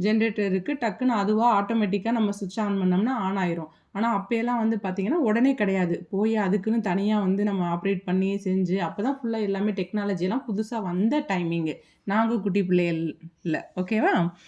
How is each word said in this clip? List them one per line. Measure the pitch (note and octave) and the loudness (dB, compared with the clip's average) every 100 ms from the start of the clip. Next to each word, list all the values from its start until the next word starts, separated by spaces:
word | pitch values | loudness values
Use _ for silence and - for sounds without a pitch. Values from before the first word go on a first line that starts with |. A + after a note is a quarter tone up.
ஜெனரேட்டர் | F#3 A3 A3 G#3+ G3+ | 0 2 2 0 0
இருக்கு, | F#3 F#3 | 0 -2
டக்குன்னு | D4 A#3 F#3+ B3+ | -2 -4 0 0
அதுவா | A3+ G3 G#3+ A#3+ G#3 G3+ | 2 2 2 4 4 2
ஆட்டோமேட்டிக்கா | A3+ G#3 F#3+ A3 | 0 2 0 0
நம்ம | A#3 G#3 | 0 0
சுவிட்ச் | G3+ F#3 G#3 | -2 -6 -4
on | G#3 G3 | -2 2
பண்ணோம்னா | F#3 F3+ A3+ B3+ | 2 4 2 0
on | F#3+ G3 | -2 -2
ஆயிரும். | F3 E3 D#3 - _ G3 | -2 -2 -6 -14 _ -4
ஆனா, | A3+ G#3 F#3+ | 0 -2 -2
அப்பயெல்லாம் | A3+ A#3 A#3+ | -2 0 0
வந்து | A3 A3 | 0 0
பாத்தீங்கன்னா, | G3 F#3 G3 | -2 -2 0
உடனே | E4+ A#3+ G#3+ C4 C4+ | 0 2 4 2 2
கிடையாது. | G3 F#3+ F3 F3 - | 0 2 0 -2 -4
போய் | G3 A3 A3 | -2 0 2
அதுக்குன்னு | F#3+ G3 F#3+ A3+ | 2 0 0 0
தனியா | G#3 F3+ G3+ G#3+ | 0 0 2 2
வந்து | F#3+ G3 | 2 2
நம்ம | G#3 G3 F3 | 0 0 0
ஆப்ரேட் | F3 G3 F#3+ F#3+ | 0 0 -2 0
பண்ணி | F#3 F#3+ G3 | 0 0 -2
செஞ்சு, | F#3+ F#3 F3+ F#3+ E3+ | 0 0 0 0 -2
அப்பதான் | F3+ A3+ C#4 | -2 -4 -2
ஃபுல்லா | A#3 A3+ | -4 -2
எல்லாமே | G#3 G3 G#3 | -2 0 -2
டெக்னாலஜி | F#3+ F#3 G#3 G3+ F#3 | -2 -4 -2 -2 -2
எல்லாம் | F3+ B3 C4 | -2 -2 -2
புதுசா | G3+ A3 A#3 | -4 -4 -4
வந்த | F#3+ F3 G#3+ D4 | -2 0 2 0
டைமிங்கு. | - F#3 E3+ E3+ D#3+ - - _ | 0 -2 0 -2 -2 -6 -12 _
நாங்க | - G#3 A3+ A#3 | -2 0 0 0
குட்டி | F#3+ F#3 | 0 0
பிள்ளைகள் | F3+ F3+ E3+ E3 D#3+ - E3 - | 2 2 2 0 -4 -6 -16 -10
இல்ல. | F3 D#3 - - | -4 -4 -4 -8
ஓகேவா? | F3+ A3 D#4+ C#4+ F3 - | -2 0 2 2 0 -2